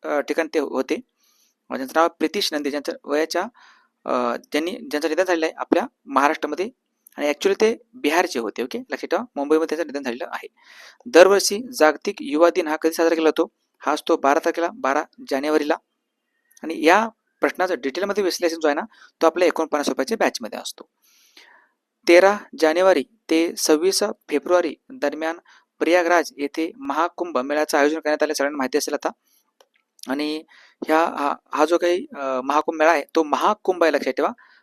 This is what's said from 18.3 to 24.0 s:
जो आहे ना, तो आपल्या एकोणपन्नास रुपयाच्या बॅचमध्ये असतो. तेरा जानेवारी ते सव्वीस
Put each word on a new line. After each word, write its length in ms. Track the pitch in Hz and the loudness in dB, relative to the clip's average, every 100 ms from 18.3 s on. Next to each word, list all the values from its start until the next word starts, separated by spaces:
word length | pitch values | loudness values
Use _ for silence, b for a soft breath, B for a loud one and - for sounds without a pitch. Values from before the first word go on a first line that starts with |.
| - 175 165 | 0 -2 0
जो 60 | 156 | -2
आहे 60 | |
ना, 60 | 147 220 b b b | -2 -6 b b b
तो 40 | 160 | 0
आपल्या 220 | 175 175 | 2 0
एकोणपन्नास 400 | - 156 147 139 | 0 -2 -4 -4
रुपयाच्या 280 | 131 131 - | -4 -4 -2
बॅचमध्ये 420 | 156 - 107 - | -2 -2 -10 -12
असतो. 300 | - - - _ b b b b b b b b _ _ - | -12 -14 -20 _ b b b b b b b b _ _ 4
तेरा 300 | 175 190 208 - - | 6 6 2 -6 -2
जानेवारी 460 | 156 165 190 156 - _ - | 0 2 2 2 0 _ -2
ते 260 | 160 170 - | 0 0 -2
सव्वीस 460 | - 156 185 - | 2 2 2 0